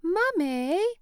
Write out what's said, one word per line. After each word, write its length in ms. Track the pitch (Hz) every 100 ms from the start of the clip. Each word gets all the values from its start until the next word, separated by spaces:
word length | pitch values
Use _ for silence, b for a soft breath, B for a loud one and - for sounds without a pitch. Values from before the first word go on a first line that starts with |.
Mummy 760 | 330 381 494 480 285 254 254 339 440 466